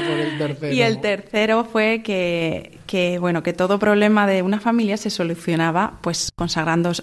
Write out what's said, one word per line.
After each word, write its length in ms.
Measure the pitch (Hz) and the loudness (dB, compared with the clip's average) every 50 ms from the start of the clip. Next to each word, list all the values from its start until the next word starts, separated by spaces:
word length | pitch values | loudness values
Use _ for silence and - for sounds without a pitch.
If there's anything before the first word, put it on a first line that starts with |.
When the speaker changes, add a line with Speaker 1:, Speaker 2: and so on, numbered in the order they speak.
| - 165 | 0 -2
Speaker 1:
por 80 | 151 151 | -2 -2
el 180 | 151 151 147 147 | -2 -2 -2 -4
tercero. 340 | 151 143 139 143 156 147 139 | -4 -4 -4 -6 -4 -2 0
Speaker 2:
Y 80 | 247 | 2
el 200 | 233 226 220 131 | 2 2 0 0
tercero 640 | 180 208 196 190 202 - - 214 214 220 220 226 233 | -2 -2 -2 -4 -6 -4 -2 0 2 2 2 0 0
fue 360 | 226 226 220 214 220 226 226 226 | 0 0 0 2 2 0 -2 -2
que, 760 | - 196 185 180 175 170 170 165 160 104 82 - - - - - | -4 -2 -2 0 0 0 -2 -2 -2 -4 -6 -8 -12 -18 -20 -10
que, 320 | - - 185 180 175 180 175 | -4 -2 0 0 0 0 0
bueno, 240 | 175 180 170 165 156 | 0 0 0 0 -2
que 100 | 180 175 | -2 0
todo 240 | - 180 185 202 196 | 0 2 2 2 2
problema 460 | 208 208 208 208 208 208 214 208 202 | 4 4 4 4 4 4 4 4 4
de 140 | 196 190 190 | 4 2 2
una 180 | 180 190 208 208 | 2 0 0 0
familia 380 | - 233 233 233 220 202 202 | 0 0 2 2 2 0 -2
se 120 | 214 - 208 | -2 -4 -4
solucionaba, 840 | 196 - 175 165 165 170 - 180 165 160 165 165 160 180 208 - - - | -4 -2 -2 -2 -4 -4 -2 -2 0 2 2 2 2 0 0 -2 -4 -6
pues, 300 | - 175 165 - - - - | -6 -4 -4 -4 -4 -6 -6
consagrando 560 | - 170 170 - 170 156 165 165 170 170 175 170 - | -4 -4 -2 -2 -2 0 0 2 2 2 0 -2 -4